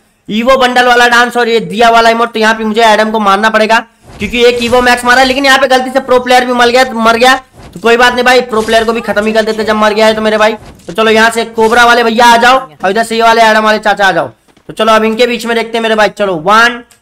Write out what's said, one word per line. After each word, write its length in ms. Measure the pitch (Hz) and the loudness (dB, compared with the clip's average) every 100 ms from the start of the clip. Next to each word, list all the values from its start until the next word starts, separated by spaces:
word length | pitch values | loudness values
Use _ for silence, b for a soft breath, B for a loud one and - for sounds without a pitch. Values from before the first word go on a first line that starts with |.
| _ _ - | _ _ -8
ईवो 280 | 214 240 262 | -4 0 2
bundle 280 | 247 247 247 | 2 0 2
वाला 220 | 240 240 | 2 2
dance 280 | 240 240 240 | 2 0 -2
और 120 | 233 | -2
ये 120 | 226 | -2
दिया 280 | 170 202 233 | -4 0 2
वाला 200 | 233 226 | 4 2
emote। 220 | 226 233 | 0 -2
तो 80 | 220 | -2
यहाँ 140 | 214 | -2
पे 100 | 220 | -2
मुझे 180 | 220 214 | -2 0
Adam 260 | 226 208 220 | 2 2 0
को 100 | 220 | -2
मारना 300 | 202 196 220 | 0 0 0
पड़ेगा, 280 | 214 214 233 - _ - - | 0 0 -2 -4 _ -20 -12
क्योंकि 260 | 208 240 | -6 0
एक 180 | 240 240 | 0 0
Evo 180 | 233 247 | 0 0
Max 220 | 247 240 | 2 0
मारा 160 | 240 247 | 0 2
है, 60 | 262 | 2
लेकिन 180 | 254 | 0
यहाँ 140 | 277 262 | 0 0
पे 100 | 269 | 2
गलती 220 | 254 254 | 0 0
से 100 | 269 | -4
प्रो 180 | 262 254 | 0 -2
player 240 | 247 254 247 | 2 0 0
भी 60 | |
मर 140 | 240 240 | 0 2
गया, 160 | 254 247 | 2 0
मर 220 | 226 226 233 | 0 0 2
गया। 240 | 254 262 - - - | 2 0 -4 -20 -20
तो 120 | 175 | -6
कोई 160 | 226 233 | 0 2
बात 160 | 247 | 2
नहीं 120 | 247 | 0
भाई, 160 | 247 254 | 0 0
प्रो 180 | 247 220 | 0 -4
player 220 | 220 226 | -2 -2
को 80 | 226 | -2
भी 80 | 226 | -4
खत्म 240 | - 208 220 | -4 -4 -2
ही 60 | |
कर 100 | 220 | -2
देते 200 | 214 220 | -2 -4
जब 120 | 214 214 | -4 0
मर 160 | 214 | 0
गया 120 | 208 220 | 2 0
है 80 | |
तो 60 | 214 | 0
मेरे 180 | 220 214 | -2 0
भाई। 140 | 214 226 - - - | 0 -2 -12 -20 -10
तो 60 | |
चलो 180 | 175 220 | -4 0
यहाँ 200 | 220 226 | 2 2
से 140 | 233 226 | 0 -6
कोबरा 380 | 226 220 240 | -2 0 2
वाले 200 | 240 233 | 2 2
भैया 220 | 226 220 233 | 0 2 2
आ 100 | 233 | 4
जाओ, 200 | 240 262 | 2 0
और 320 | 262 147 185 | -2 -6 -4
इधर 140 | 214 | -4
से 120 | 226 226 | -4 0
ये 60 | |
वाले 200 | 226 226 | 2 4
एडम 220 | 220 214 | 2 2
वाले 140 | 214 214 | 0 0
चाचा 260 | 214 196 196 | -2 0 0
आ 60 | |
जाओ। 160 | 165 131 - _ _ - | 0 -6 -12 _ _ -14
तो 40 | |
चलो 200 | 151 220 | -4 0
अब 120 | 220 | 2
इनके 220 | 220 220 240 | 0 0 -2
बीच 180 | 240 226 | -2 -4
में 100 | 226 | -6
देखते 220 | 226 233 | -4 -4
हैं 40 | |
मेरे 120 | 226 | -2
भाई, 140 | 214 202 | 0 -2
चलो 240 | 208 202 165 | -2 -4 -2
वन, 460 | 170 220 240 247 - _ | 0 2 2 -2 -14 _